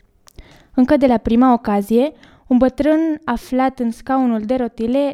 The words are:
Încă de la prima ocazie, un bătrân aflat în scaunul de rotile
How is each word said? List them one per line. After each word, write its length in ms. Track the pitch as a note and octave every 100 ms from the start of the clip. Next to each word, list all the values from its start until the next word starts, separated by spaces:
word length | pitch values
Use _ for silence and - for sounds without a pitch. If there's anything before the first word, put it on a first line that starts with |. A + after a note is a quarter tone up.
| _ _ _ - - - _
Încă 220 | - B3+ D4+
de 100 | C4
la 100 | A3+
prima 360 | A3+ A#3 C4
ocazie, 600 | A#3+ - G3+ G3+ A3+ D4 - - _ -
un 100 | B3
bătrân 640 | B3+ B3+ D4 D#4 E4 D4+
aflat 540 | - A#3 - B3+ C4 C4
în 120 | A#3+
scaunul 500 | A3+ - C4 B3+ A3+
de 140 | G#3+
rotile 580 | B3+ A#3+ - A3+ C4+ C#4+